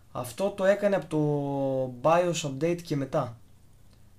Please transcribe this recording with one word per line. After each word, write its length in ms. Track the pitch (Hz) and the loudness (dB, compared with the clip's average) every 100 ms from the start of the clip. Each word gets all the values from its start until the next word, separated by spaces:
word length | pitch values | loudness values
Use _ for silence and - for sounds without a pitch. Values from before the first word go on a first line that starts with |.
| - | -14
Αυτό 380 | - 123 - 196 | -10 -8 -4 -4
το 140 | 196 | 2
έκανε 320 | 190 202 208 196 | 4 4 4 0
από 100 | 151 | 0
το 1040 | 156 151 147 139 139 135 135 131 120 151 | 0 0 0 -2 -2 0 0 -2 0 4
bios 420 | 170 180 165 147 | 4 4 0 -4
update 320 | 135 165 175 | -2 -2 -2
και 140 | - 143 | -2 -4
μετά. 420 | 135 - 123 117 - - - - - - - | -2 -2 -2 -8 -20 -20 -20 -20 -20 -20 -20